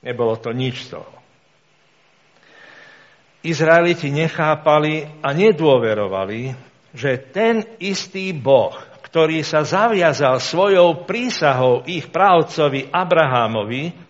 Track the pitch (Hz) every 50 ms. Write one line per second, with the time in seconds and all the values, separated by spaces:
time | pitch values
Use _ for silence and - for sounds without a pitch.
0 | - 127 123 117 120 113 110 110 - 120 117 123 131 131 120 - - - - 80
1 | - - - - _ _ _ _ _ _ _ _ _ _ _ _ _ _ _ _
2 | _ _ _ _ _ _ _ _ _ _ _ - - - - - - - - -
3 | - _ _ _ _ _ _ _ _ 156 165 139 160 160 165 170 170 175 175 170
4 | - 143 139 147 160 160 - - 160 151 156 151 156 160 151 151 151 156 156 156
5 | 147 - - - - 143 143 160 196 220 208 156 165 151 135 123 117 113 107 104
6 | 104 95 95 95 95 95 107 113 123 135 131 127 - - _ _ _ _ _ 123
7 | 120 143 127 123 - - - 190 220 226 233 220 208 220 - - 175 202 196 190
8 | - - - 190 190 190 175 151 117 135 135 127 104 85 - - - - - -
9 | _ - - 165 160 156 160 160 147 - - 156 151 151 160 185 214 233 220 196
10 | 175 160 143 127 147 131 131 127 123 - - 165 190 202 196 185 175 175 165 -
11 | - - 190 233 247 247 - - 165 147 135 127 127 127 123 120 127 151 180 165
12 | - - - 170 190 202 185 170 151 - - - 151 147 135 135 131 - - 175
13 | 185 175 175 160 160 135 127 120 117 113 113 110 104 107 117 131 147 175 170 -
14 | -